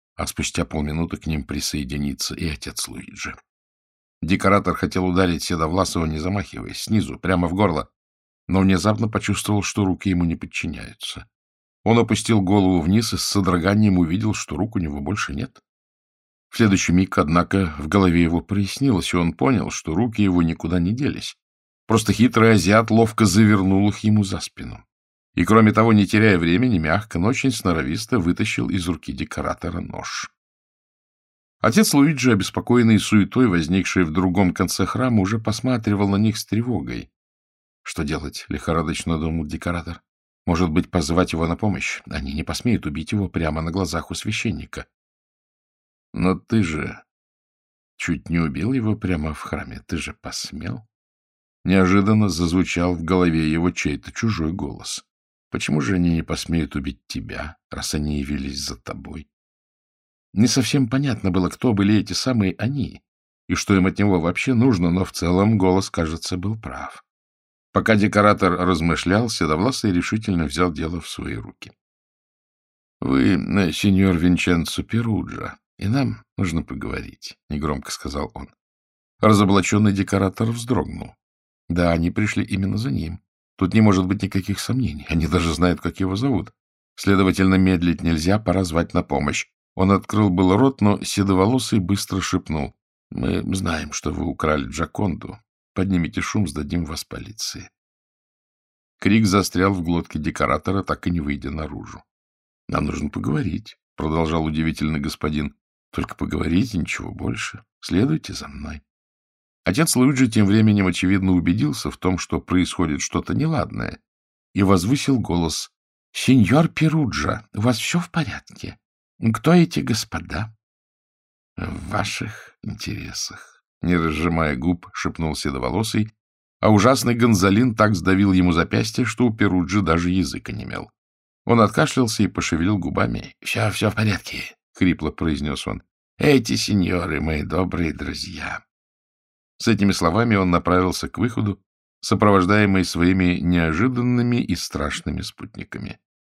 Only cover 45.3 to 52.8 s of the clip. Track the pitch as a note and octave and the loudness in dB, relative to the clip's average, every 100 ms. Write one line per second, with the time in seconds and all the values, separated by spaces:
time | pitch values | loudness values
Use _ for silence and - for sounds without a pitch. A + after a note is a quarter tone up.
45.3 | _ _ _ _ _ _ _ _ - F2+ | _ _ _ _ _ _ _ _ -2 -2
46.3 | F#2 - A2+ E2+ D#2 C#2 - - _ _ | -2 0 0 0 -2 -6 -10 -20 _ _
47.3 | _ _ _ _ _ _ - - F2 - | _ _ _ _ _ _ -10 -6 -6 -2
48.3 | E2+ D#2+ C2 G2+ C3 A2 G#2+ F#2 E2+ D#2 | -2 0 -2 -2 -2 -2 -2 -2 -2 -4
49.3 | D2 - C#2+ - - - E2 - - - | -8 -8 -8 -8 -14 -8 -8 -8 -12 -12
50.3 | - - D2+ - A#2+ - _ _ _ _ | -12 -10 -10 -10 -12 -14 _ _ _ _
51.3 | _ _ _ F2+ F#2+ F#2 G2 G2 G#2+ G2+ | _ _ _ 2 4 6 4 4 4 2
52.3 | D#2+ F2 F2+ F2 E2+ | 0 0 2 0 0